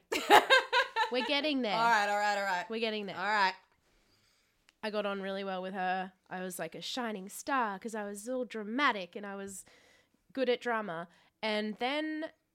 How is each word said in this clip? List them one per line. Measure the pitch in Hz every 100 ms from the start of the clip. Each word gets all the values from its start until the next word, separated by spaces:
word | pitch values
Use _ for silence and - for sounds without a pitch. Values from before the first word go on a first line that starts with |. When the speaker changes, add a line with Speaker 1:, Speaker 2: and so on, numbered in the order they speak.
| -
Speaker 1:
there. | - - 415
Speaker 2:
me. | -
<laughs> | 523 - 508 523 - 440
Speaker 1:
We're | 247 277
getting | 285 302 269
there. | 233 185
Speaker 2:
All | 233
right, | 220 202
all | 208
right, | 208 202
all |
right. | 196 180 170
Speaker 1:
We're | 220
getting | 226 214 202
there. | 165
Speaker 2:
All |
right. | 196 214 190 - _ _ _ _ _ _ _ _ _ _ _ _
Speaker 1:
I | 220
got | 208 202
on | 196
really | 190 196
well | 196 185
with | 185 196
her. | 185 185 185 - -
I | 185
was, | 185 180
like, | 165
a | -
shining | 170 - 233 202 190
star | - - 269 226 190
'cause | 233
I | 214 202
was | 202 214
all | 254 247
dramatic | 226 208 233 285 214 180 214
and |
I | 202 196
was | 196 190 - - _ _ _ _ _
good | - 247
at | 240
drama. | 240 226 208 165 175 _ _ -
And | 220 214 214 208
then | 240 294 311 311 320 - _